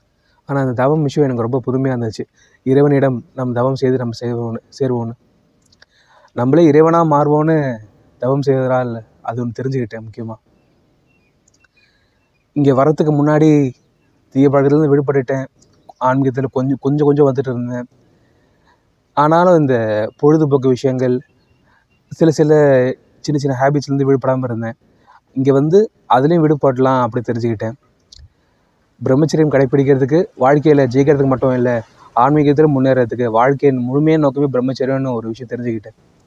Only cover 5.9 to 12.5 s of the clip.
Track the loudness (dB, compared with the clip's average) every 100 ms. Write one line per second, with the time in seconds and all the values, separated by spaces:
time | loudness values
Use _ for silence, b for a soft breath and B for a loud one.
5.9 | b b b b -6 0 2 4 4 4
6.9 | 2 2 0 0 0 0 0 -2 -6 -14
7.9 | _ _ _ -4 -2 0 -2 0 -2 -4
8.9 | -8 -14 _ -12 -8 -8 -8 -6 -6 -8
9.9 | -10 -16 -14 -14 -14 _ _ _ _ _
10.9 | _ _ _ _ _ _ _ _ _ _
11.9 | _ _ _ _ _ _